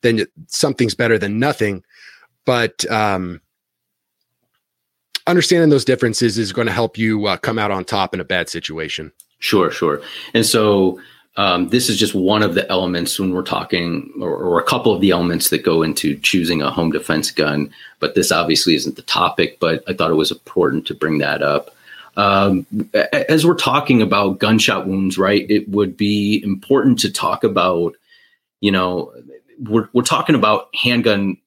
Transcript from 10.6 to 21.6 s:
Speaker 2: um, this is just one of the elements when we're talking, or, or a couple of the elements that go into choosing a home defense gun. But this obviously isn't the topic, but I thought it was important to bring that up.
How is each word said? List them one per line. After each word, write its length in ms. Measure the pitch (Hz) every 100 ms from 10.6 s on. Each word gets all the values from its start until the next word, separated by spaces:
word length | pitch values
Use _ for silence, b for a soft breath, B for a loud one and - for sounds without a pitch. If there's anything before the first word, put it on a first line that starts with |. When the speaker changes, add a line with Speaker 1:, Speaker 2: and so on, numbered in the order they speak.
| 107 101 95 92 B B B -
Speaker 2:
um, 320 | 98 90 90
this 200 | 123 123
is 80 | 107
just 180 | 104
one 280 | 101 92 107
of 120 | 104
the 140 | 85 -
elements 520 | 95 92 90 85 -
when 120 | 95
we're 100 | 90
talking, 680 | 90 92 90 90 85 82 - -
or, 140 | 87
or 240 | 76 90 87
a 60 |
couple 280 | - 120 120
of 80 | 90
the 100 | 95
elements 400 | 87 87 82 -
that 120 | 78
go 200 | - 82
into 360 | 80 76 78 71
choosing 440 | - 95 85 85
a 80 | 71
home 200 | 69 82
defense 400 | 80 - 78 73
gun. 420 | - 73 73 73 B B B
But 140 | 76
this 180 | - 80
obviously 420 | 85 82 78 -
isn't 220 | 78 73 -
the 60 |
topic, 580 | - - 87 - 87 -
but 240 | 85 80 -
I 60 |
thought 180 | - 82
it 40 |
was 180 | 78 76
important 540 | 80 - - 90 78 -
to 80 |
bring 240 | - 78 76
that 240 | 71 73
up. 280 | 73 71